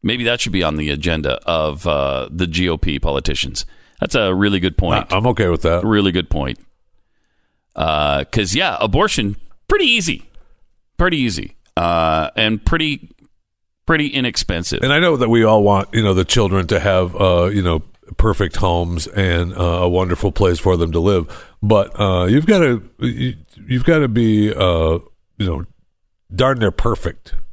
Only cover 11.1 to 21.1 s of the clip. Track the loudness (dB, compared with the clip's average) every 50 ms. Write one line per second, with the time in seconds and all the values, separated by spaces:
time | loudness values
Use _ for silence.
11.1 | 0 0 -2 -2 -2 -6 -10 -12 -16 -20 _ _ _ -2 -2 0 0 2 2 2
12.1 | 0 0 -2 -4 -2 -2 0 0 -2 0 0 0 0 0 -2 -4 -4 -6 -10 -20
13.1 | -20 _ _ _ _ _ _ _ _ _ _ _ _ _ _ 0 2 2 2 0
14.1 | -2 -2 -2 -2 -2 -4 -4 -2 -4 -4 -4 -4 -4 -2 0 0 2 2 2 2
15.1 | 2 2 2 4 4 4 6 6 6 6 6 4 4 2 0 0 -2 0 2 2
16.1 | 2 2 2 2 2 2 2 2 2 0 0 0 0 0 2 2 2 2 0 0
17.1 | -2 0 2 2 4 4 2 2 0 0 0 0 0 -2 -4 -8 -20 _ _ -20
18.1 | 0 2 2 2 4 2 0 -2 0 0 0 2 2 0 -2 -2 -4 -6 -6 -6
19.1 | -2 -2 0 0 2 0 -2 -2 -4 -2 -2 0 0 0 0 2 2 0 0 0
20.1 | -2 -2 -2 -2 0 2 2 2 2 2 2 0 2 2 0 0 0 0 0 2